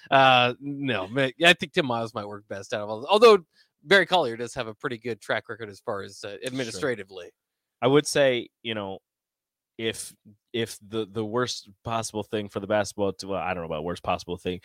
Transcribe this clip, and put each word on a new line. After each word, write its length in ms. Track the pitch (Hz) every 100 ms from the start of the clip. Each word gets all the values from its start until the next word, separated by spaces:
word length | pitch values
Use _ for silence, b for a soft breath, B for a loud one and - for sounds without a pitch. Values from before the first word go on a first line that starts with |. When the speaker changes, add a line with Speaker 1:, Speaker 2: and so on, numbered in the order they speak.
| B
Speaker 1:
Uh, 440 | 139 135 127 123 123
no, 480 | 139 143 139 107 92
but 220 | 127 131 -
I 80 | 170
think 180 | 180 165
Tim 140 | - 139
Miles 280 | 117 113
might 120 | 113 104
work 160 | 104 107
best 240 | 98 101
out 100 | 113
of 60 | 104
all. 160 | 110 143
Although 280 | 208 233 202 160 _ _ _
Barry 240 | 147 196 170
Collier 300 | 180 131 117
does 180 | 120
have 140 | 139 110
a 60 |
pretty 240 | 107 143 120
good 220 | 120 110
track 280 | - 117 -
record 200 | 107 110
as 120 | 98
far 220 | - 101
as, 200 | 98 98
uh, 60 | 104
Speaker 2:
Sure. 80 | 101 131
Speaker 1:
administratively. 840 | 131 117 98 131 110 95 92 90 _ _ _ _ -
Speaker 2:
I 60 | 123
would 180 | 143 151
say, 420 | 151 139 123 101 _
you 120 | 117
know, 240 | 107 98 95 _ _ _ _ _ _ _ -
if, 360 | 113 - - _ 110 104 _
if 240 | 117 110 - 101
the, 180 | 110 101
the 160 | 104
worst 440 | 107 117 123 - - 98
possible 400 | - 113 110 107
thing 240 | 101 110 101
for 100 | 107
the 80 | 98
basketball 460 | 107 98 - 98
t-, 140 | 92 95
well, 100 | 95
I 160 | 85
don't 80 | 90
know 40 | 82
about 120 | 78
worst 180 | 85 85
possible 340 | - 90 - 90
thing. 240 | 92 90